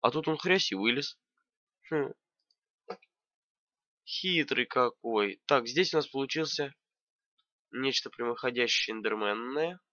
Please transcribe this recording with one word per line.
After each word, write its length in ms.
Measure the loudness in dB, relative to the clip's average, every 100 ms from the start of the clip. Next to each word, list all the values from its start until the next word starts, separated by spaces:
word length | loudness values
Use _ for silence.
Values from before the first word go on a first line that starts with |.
А 100 | 2
тут 180 | 2 -2
он 80 | -2
хрясь 360 | 2 2 2
и 20 |
вылез. 440 | 0 0 0 -2 -10 _ _ _ _ _ _ -6
Хм. 220 | -4 -4 -6 _ _ _ _ _ _ -14 -14 _ _ _ _ _ _ _ _ _ _
Хитрый 600 | -10 -6 0 2 2 0 0
какой. 760 | 2 2 0 -2 2 2 -2 2
Так, 200 | 2 2
здесь 260 | 0 2
у 40 | 2
нас 80 | 0
получился 640 | -4 -4 -2 -4 -4 -6 -8 _ _ _ _ _ _ _ _ _
нечто 400 | -4 -2 -2 -4
прямоходящее 840 | -6 -4 -2 -2 0 2 2 -2 -2
эндерменное. 840 | -2 0 0 -2 -4 -2 -4 -4 _